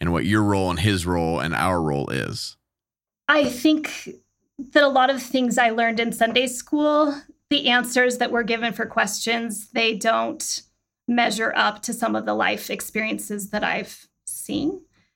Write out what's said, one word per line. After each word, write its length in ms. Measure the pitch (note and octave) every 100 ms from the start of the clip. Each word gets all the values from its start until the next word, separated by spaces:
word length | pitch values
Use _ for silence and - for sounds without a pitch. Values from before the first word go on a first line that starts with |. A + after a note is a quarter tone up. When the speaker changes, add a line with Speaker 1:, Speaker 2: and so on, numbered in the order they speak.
Speaker 1:
and 100 | E2
what 140 | E2+ C2
your 160 | G#2+
role 300 | G#2 G2+ F#2
and 80 | F2
his 260 | G#2 F#2+ E2+
role 340 | F2 E2 E2
and 140 | C#2+
our 260 | C2 E2+ F2+
role 300 | D#2+ C#2+ -
is? 480 | C2 G1+ - - - _ _ _ _ _ _ -
Speaker 2:
I 180 | D4+ C4
think 640 | - D#4 D#4 D4+ - - - _ _ _ -
that 260 | - -
a 40 | C#4+
lot 240 | C4 B3+
of 60 | C4+
the 80 | -
things 340 | C4 B3 B3
I 100 | A#3+
learned 300 | A3+ A#3 A3+
in 120 | A#3
Sunday 360 | A3+ A3+ A#3 B3+
school, 680 | B3 - D4 D4+ D4 D4+ C#4+ - _ _
the 160 | C#4+ C4
answers 480 | B3 A#3+ B3+ B3 A#3+
that 140 | A#3+
were 120 | A#3+
given 300 | A3+ A#3 A#3
for 120 | - A3
questions, 840 | - G#3+ - - A#3 A#3 G3+ -
they 200 | A3 A3+
don't 680 | G#3+ A3+ A3+ A3+ - - - - _ _ _ -
measure 440 | A#3+ A#3 G3+ A3+ -
up 260 | G#3 G#3
to 80 | -
some 220 | A#3 A3+ G#3+
of 100 | G#3+
the 80 |
life 360 | G#3+ F#3+ G#3 -
experiences 800 | G#3 - A3 A3 G#3+ - G#3 G3
that 140 | G#3+
I've 440 | G3 F3+ G#3 - - _ -
seen. 560 | - - - C#4+ F#4+ D#4+ _ _